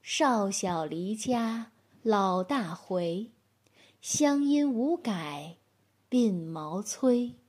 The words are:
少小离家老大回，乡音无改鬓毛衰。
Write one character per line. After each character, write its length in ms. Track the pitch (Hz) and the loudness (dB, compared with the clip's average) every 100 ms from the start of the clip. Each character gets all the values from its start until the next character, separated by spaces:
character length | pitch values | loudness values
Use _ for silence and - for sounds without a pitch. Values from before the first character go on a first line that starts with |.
少 500 | - - 294 233 196 | -6 0 2 4 0
小 360 | 196 190 170 156 | -2 -2 -2 -4
离 280 | 160 180 | -4 -6
家 560 | 214 240 240 226 226 226 _ _ _ | -6 -2 0 0 -4 -8 _ _ _
老 400 | 226 208 190 185 | 0 2 2 0
大 320 | 185 277 180 | 0 -2 -2
回， 560 | 170 - 185 170 175 226 _ _ _ _ _ _ _ | -8 -4 -2 -2 -4 -8 _ _ _ _ _ _ _
乡 420 | - - 294 285 | -6 2 4 4
音 300 | 285 294 285 | 4 4 2
无 240 | 226 269 339 | 2 0 0
改 600 | 247 185 151 143 151 165 _ _ _ _ _ | -2 -4 -6 -10 -12 -18 _ _ _ _ _
鬓 240 | 247 233 180 160 | 2 4 2 -4
毛 300 | 165 156 175 | -8 -6 -6
衰。 540 | 208 - 262 247 240 - | -6 0 4 4 0 -8